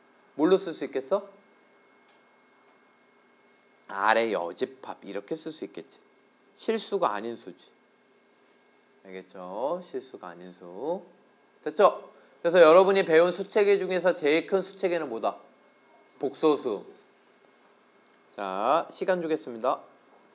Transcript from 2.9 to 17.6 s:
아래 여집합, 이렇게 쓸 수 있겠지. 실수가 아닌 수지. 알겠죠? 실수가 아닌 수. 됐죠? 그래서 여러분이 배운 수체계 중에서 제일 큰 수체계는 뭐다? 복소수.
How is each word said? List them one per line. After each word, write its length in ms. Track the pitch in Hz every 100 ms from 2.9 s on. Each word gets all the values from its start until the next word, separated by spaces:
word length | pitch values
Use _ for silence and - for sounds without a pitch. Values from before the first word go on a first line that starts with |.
| _ _ _ _ _ _ _ _ _ -
아래 440 | 98 104 110 113
여집합, 680 | 92 85 87 127 - - 90
이렇게 300 | 98 98 -
쓸 180 | 160 160
수 120 | 156
있겠지. 340 | 98 - - - _ _ _ _ _ -
실수가 560 | - 220 - 196 156
아닌 240 | 104 113 113
수지. 300 | 95 85 - _ _ _ _ _ _ _ _ _ _ _ _ _
알겠죠? 760 | 95 95 92 95 90 101 139 180
실수가 440 | 180 131 127 104 90
아닌 240 | 85 90
수. 500 | 90 87 92 143 180 - _ _ _ _ _
됐죠? 480 | 151 156 190 - - - _ _
그래서 200 | 170 180
여러분이 440 | 156 175 190 196
배운 280 | 165 160 180
수체계 460 | 180 190 220 202 196
중에서 360 | 180 185 180
제일 320 | 165 147 160 165
큰 160 | 196
수체계는 460 | 185 - 190 170 147
뭐다? 280 | 113 - - - _ _ _ _ _ _ -
복소수. 680 | 139 139 156 143 131 101 - - _ _ _ _ _ _